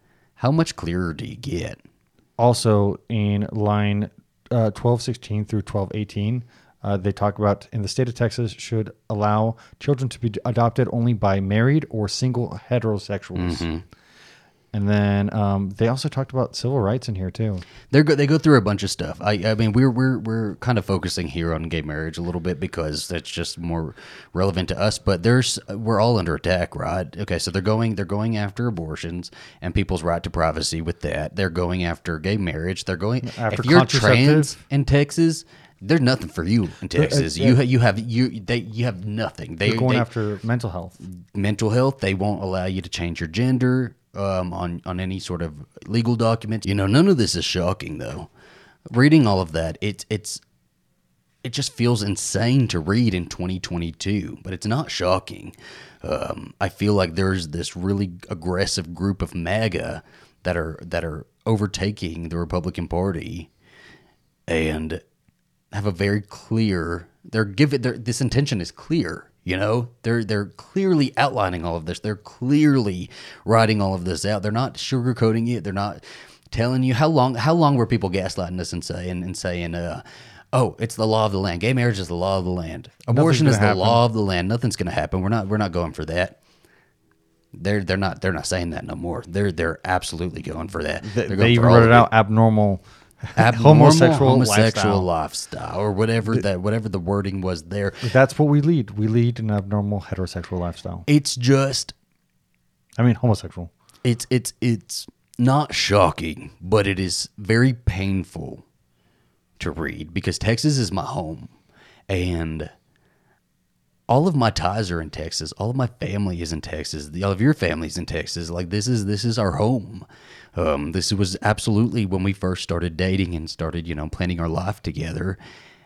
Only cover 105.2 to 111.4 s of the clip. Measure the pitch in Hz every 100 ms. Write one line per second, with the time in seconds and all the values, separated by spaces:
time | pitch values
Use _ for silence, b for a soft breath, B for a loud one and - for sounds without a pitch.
105.2 | _ - 123 139 151 - - 101 87 -
106.2 | 82 78 - - 87 104 98 95 95 -
107.2 | - - 98 113 131 120 - 92 98 98
108.2 | 85 85 78 - - _ _ _ _ _
109.2 | _ _ _ - - 76 73 73 78 92
110.2 | - - 98 117 151 139 104 92 73 -
111.2 | 80 76